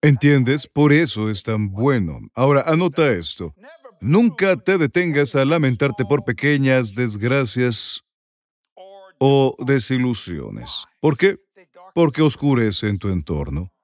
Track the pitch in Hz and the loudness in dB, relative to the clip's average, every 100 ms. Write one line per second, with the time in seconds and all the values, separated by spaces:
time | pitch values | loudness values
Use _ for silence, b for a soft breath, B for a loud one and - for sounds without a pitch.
0 | 156 135 147 143 123 147 - - 147 147 | 4 4 4 4 2 0 -2 2 4 4
1 | 165 107 107 104 - 110 104 98 131 127 | 2 -2 -4 -4 -4 -2 -2 -2 0 0
2 | 87 69 53 - 131 143 151 160 175 147 | -2 -6 -14 -2 2 2 2 0 0 0
3 | 151 101 80 - 85 - - - - _ | 0 0 -4 -10 -12 -14 -20 -20 -20 _
4 | 98 175 233 - 196 180 - 190 151 175 | 0 4 4 2 0 0 0 0 0 0
5 | 175 147 143 139 135 165 135 120 139 - | 0 0 0 2 2 2 0 0 -2 -2
6 | 110 143 - 113 143 147 135 131 117 101 | -2 -2 -2 -4 0 2 2 2 0 -4
7 | 123 104 117 139 127 123 123 117 - - | -4 -2 -2 0 -2 0 0 0 -4 -6
8 | _ _ _ _ _ _ _ _ 185 - | _ _ _ _ _ _ _ _ -20 -20
9 | - _ 135 139 135 - 131 139 - 131 | -20 _ 2 4 2 -2 -2 -2 -2 -2
10 | 127 110 - 82 58 50 62 - - _ | -2 -4 -8 -10 -10 -12 -10 -12 -12 _
11 | 151 143 190 196 _ _ 185 _ - - | -2 2 0 0 _ _ _ _ -10 0
12 | 165 131 156 - 147 127 110 98 107 101 | 0 4 0 2 0 2 0 -2 -4 -4
13 | 101 92 78 78 67 69 92 _ | -4 -4 -4 -6 -4 -6 -8 _